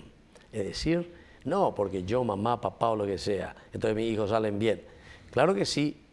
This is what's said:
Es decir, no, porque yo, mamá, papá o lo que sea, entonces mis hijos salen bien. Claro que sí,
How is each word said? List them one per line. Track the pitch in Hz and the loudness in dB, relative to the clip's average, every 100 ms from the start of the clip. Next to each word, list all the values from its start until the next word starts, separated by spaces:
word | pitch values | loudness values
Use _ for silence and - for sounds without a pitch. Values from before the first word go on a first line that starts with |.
| - - - - - | -14 -20 -20 -20 -10
Es | 110 | -6
decir, | 95 - 151 170 170 - - - | -6 -2 0 0 -2 -10 -20 -12
no, | 131 190 156 | -2 2 2
porque | 101 101 95 | 2 -2 -2
yo, | 90 120 | -2 0
mamá, | 120 98 107 120 | 0 0 0 0
papá | 98 - 117 | -2 0 0
o | 110 | 2
lo | 101 | 0
que | 90 | -2
sea, | - 95 - - - | -2 -2 -4 -10 -12
entonces | - 110 | -4 0
mis | 107 113 | 0 0
hijos | 107 104 | 0 0
salen | 113 110 101 | 2 0 2
bien. | 113 95 - - - - - | 2 0 -4 -20 -20 -20 -4
Claro | - 156 | 2 4
que | 196 | 4
sí, | 165 - 147 - - | 0 0 -2 -4 -14